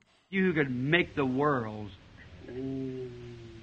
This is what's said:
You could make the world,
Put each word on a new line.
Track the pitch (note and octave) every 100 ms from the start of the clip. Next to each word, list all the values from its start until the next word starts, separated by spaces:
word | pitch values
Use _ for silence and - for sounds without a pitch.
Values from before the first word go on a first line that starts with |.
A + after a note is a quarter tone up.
| _ _ -
You | F#3+ F#3
could | D#3 C#3
make | B2 C#3 E3+ E3+
the | D3
world, | C3+ C3 D3+ C3 A2 G#2+ G2+ F#2+ - - - - A#2 B2+ C3+ C3+ C3 B2+ B2 A#2+ A#2+ A#2 A2+ -